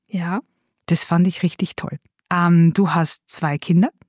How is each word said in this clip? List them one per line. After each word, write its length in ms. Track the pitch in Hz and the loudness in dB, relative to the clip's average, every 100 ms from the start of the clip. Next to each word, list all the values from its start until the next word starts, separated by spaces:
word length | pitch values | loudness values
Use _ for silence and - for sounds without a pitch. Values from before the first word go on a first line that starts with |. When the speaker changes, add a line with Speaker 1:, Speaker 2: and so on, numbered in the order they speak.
| _ | _
Speaker 1:
Ja. 320 | 185 170 196 - _ _ _ - | -6 -6 -6 -8 _ _ _ -4
Speaker 2:
Das 180 | 170 | -2
fand 220 | - 170 180 | 0 0 0
ich 160 | - | 0
richtig 340 | 175 - 185 - | -4 -4 -8 -8
toll. 220 | - 147 - _ _ | -12 -12 -16 _ _
Ähm, 400 | 180 175 170 165 | -2 4 6 4
du 220 | 190 190 | 4 2
hast 340 | 165 160 - - | 0 -2 -4 -6
zwei 300 | - 151 147 | -6 -4 -4
Kinder. 320 | - 175 247 - | 0 2 2 -2